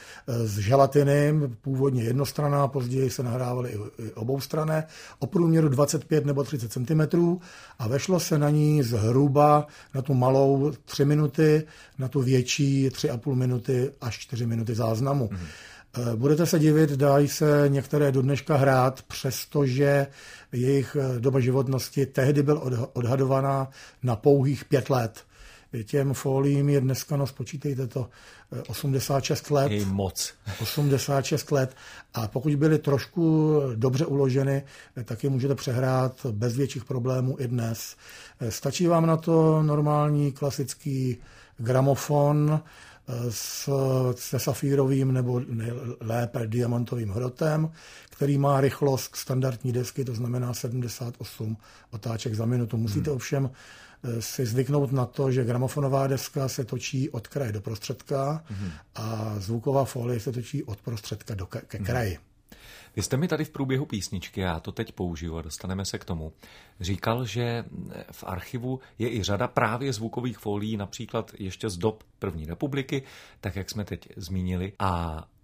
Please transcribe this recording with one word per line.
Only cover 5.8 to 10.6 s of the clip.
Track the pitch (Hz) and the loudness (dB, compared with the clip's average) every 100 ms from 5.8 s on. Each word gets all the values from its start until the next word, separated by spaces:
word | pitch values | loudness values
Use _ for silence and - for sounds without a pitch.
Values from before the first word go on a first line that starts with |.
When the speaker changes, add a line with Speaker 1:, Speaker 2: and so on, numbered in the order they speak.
| 143 151 | 2 0
Speaker 1:
pět | - 156 139 | 0 0 2
nebo | 139 | 0
třicet | 143 139 110 | -2 -4 -6
centimetrů | 127 123 156 156 170 170 180 - - - - | -4 0 2 4 4 4 2 -4 -20 -20 -8
a | 113 | -2
vešlo | 131 - 180 | -2 2 0
se | - 151 | 2 2
na | 147 | 4
ní | 151 151 151 | 4 4 4
zhruba, | 117 117 110 127 143 139 147 147 151 - - | 2 2 2 4 4 6 6 6 2 -8 -10
na | 131 | -6
tu | 127 | 0
malou, | 131 127 135 139 139 | 2 4 6 6 4